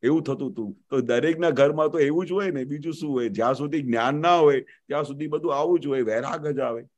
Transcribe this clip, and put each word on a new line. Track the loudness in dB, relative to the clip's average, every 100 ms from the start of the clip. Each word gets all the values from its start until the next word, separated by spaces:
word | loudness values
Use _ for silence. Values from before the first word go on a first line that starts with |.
એવું | 2 0
થતું | 0 -6 -6
હતું. | -6 -10 -10 _
તો | -2
દરેકના | 0 2 2 2 0
ઘરમાં | 4 4 4 0
તો | 2
એવું | 2 2 -2
જ |
હોય | -2 -2
ને, | -4
બીજું | -6 -8 -8
શું | -8 -4
હોય? | -2 -2
જ્યાં | 0 0
સુધી | 0 -2 -4
જ્ઞાન | -2 0 0 2
ના | 4 6
હોય | 6 4
ત્યાં | -2 -20 _ -4
સુધી | -4 -6 -4
બધું | -4 -2 0
આવું | 2 2
જ | 0
હોય, | 0
વૈરાગ | 0 0 -2 -6 -4
જ | -2
આવે. | -4 -4 -10